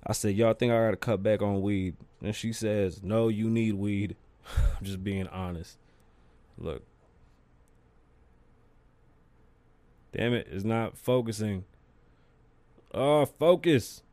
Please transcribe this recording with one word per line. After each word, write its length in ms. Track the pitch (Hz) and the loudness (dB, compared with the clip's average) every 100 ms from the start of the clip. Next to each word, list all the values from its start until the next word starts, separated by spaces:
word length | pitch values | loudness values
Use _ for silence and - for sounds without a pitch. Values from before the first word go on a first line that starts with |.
I 80 | - | -4
said, 220 | 110 107 | -2 0
"Y'all 200 | 98 113 | 2 2
think 180 | 110 123 | 4 2
I 120 | 117 | 4
gotta 120 | 113 95 | 2 0
cut 260 | - 104 | -2 0
back 180 | 101 104 | 2 2
on 220 | 104 98 | 2 0
weed?" 320 | 98 101 92 - - - | 0 0 -2 -6 -16 -10
And 140 | 95 | -8
she 180 | 107 117 | -4 -4
says, 480 | 110 110 107 98 90 | -4 -2 0 0 -2
"No, 260 | 95 110 113 | -2 2 2
you 200 | 107 110 | 0 0
need 260 | 113 113 | 2 0
weed." 420 | 101 101 101 98 - - _ | 0 -2 -2 -4 -6 -16 _
<laughs> 120 | - - - - | -4 2 2 2
I'm 60 | |
just 200 | 95 95 | -6 -8
being 240 | 95 98 92 | -4 -4 -4
honest. 500 | 92 90 87 82 - _ _ _ _ - _ _ - | -6 -8 -8 -12 -18 _ _ _ _ -20 _ _ -12
Look. 240 | 82 71 - _ _ _ - _ _ _ _ _ _ _ _ _ _ _ _ _ _ _ _ _ _ _ _ _ _ _ _ _ _ _ _ | -10 -10 -14 _ _ _ -20 _ _ _ _ _ _ _ _ _ _ _ _ _ _ _ _ _ _ _ _ _ _ _ _ _ _ _ _
Damn 220 | - 113 | -4 -2
it, 140 | 120 - | -2 -4
it's 140 | 95 | -6
not 340 | 101 113 110 - | -4 -2 -4 -8
focusing. 640 | - 127 117 110 107 98 95 - _ _ _ _ _ _ _ _ _ - _ | -2 0 0 -4 -4 -4 -8 -20 _ _ _ _ _ _ _ _ _ -20 _
Oh, 320 | - 135 151 | -2 2 4
focus. 760 | 139 - 156 175 170 143 - - _ | 2 2 4 4 6 4 2 -14 _